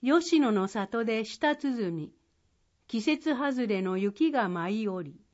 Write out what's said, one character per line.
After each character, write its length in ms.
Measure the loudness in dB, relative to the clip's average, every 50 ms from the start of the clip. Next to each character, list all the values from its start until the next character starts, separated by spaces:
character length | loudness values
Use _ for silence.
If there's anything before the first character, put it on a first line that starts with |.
| 2
吉 380 | 4 4 4 4 4 4 4
野 120 | 4 4 4
の 160 | 2 0 0
里 380 | -2 -4 -6 -4 -2 -2 -2
で 180 | 0 -2 -2 -4
舌 320 | -6 -8 -2 0 0 0
鼓。 560 | 2 0 -4 -2 -2 -2 -4 -4 -4 -8 -10 -12 _ _ _ _ _ _ _ _ _ _ _ _ _ _
季 140 | _ -6 -2
節 340 | 0 0 0 0 0 -2 -2
外 320 | 0 0 -2 0 -2 0
れ 140 | 0 0 0
の 160 | 0 0 0
雪 340 | 0 0 -2 0 2 0 2
が 200 | 4 2 0 0
舞 320 | 0 -2 -2 -2 -2 -2 -2
い 60 | -2
降 140 | -4 -4 -6
り。 180 | -8 -12 -18 _ _